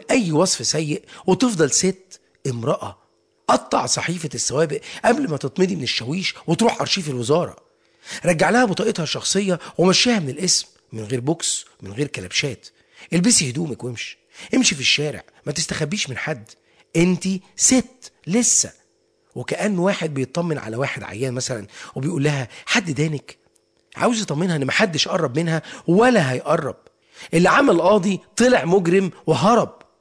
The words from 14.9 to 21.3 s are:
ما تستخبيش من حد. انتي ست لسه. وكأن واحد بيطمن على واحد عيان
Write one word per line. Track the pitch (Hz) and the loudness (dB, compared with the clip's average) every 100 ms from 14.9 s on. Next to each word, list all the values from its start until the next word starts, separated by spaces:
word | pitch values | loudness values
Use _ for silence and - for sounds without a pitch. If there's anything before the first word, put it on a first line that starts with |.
| - 147 - - _ - | 0 -2 -6 -14 _ -8
ما | |
تستخبيش | 147 160 170 151 202 - | -6 -6 -4 -4 -4 -6
من | 120 | -6
حد. | - 131 110 - _ _ _ 165 | -8 -8 -12 -20 _ _ _ 2
انتي | 175 180 185 190 - - | 2 2 0 -4 -8 0
ست | - 254 - _ - _ - | 2 4 2 _ -20 _ -2
لسه. | 208 233 - 101 - _ _ _ _ _ - | 0 2 0 -2 -8 _ _ _ _ _ -12
وكأن | 123 - 208 185 | -6 -2 -2 0
واحد | 180 202 165 | 0 0 -4
بيطمن | 139 127 - 170 143 | -4 -4 -4 -4 -4
على | 117 110 | -6 -6
واحد | 135 - | -4 -6
عيان | 95 98 131 | -10 -8 -6